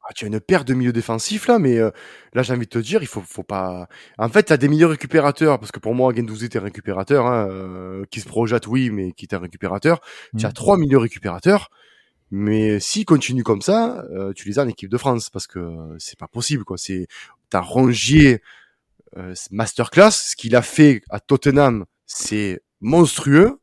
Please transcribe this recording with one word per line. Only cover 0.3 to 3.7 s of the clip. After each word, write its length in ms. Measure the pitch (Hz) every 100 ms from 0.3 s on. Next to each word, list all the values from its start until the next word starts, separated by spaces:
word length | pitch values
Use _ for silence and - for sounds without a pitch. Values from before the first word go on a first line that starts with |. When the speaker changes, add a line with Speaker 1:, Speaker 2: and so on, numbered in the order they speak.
| 110
Speaker 1:
perte 280 | - 185 127
de 60 |
milieu 180 | 127 123
défensif, 540 | 117 117 113 - 214 -
là, 120 | 233
mais, 180 | 143 117
euh, 140 | 113 - - - _
là, 80 | -
j'ai 120 | 127
envie 120 | 123 113
de 60 |
te 80 | 117
dire, 240 | 107 202
il 40 | 143
faut, 140 | -
faut 220 | 90 -
pas, 440 | 92 98 92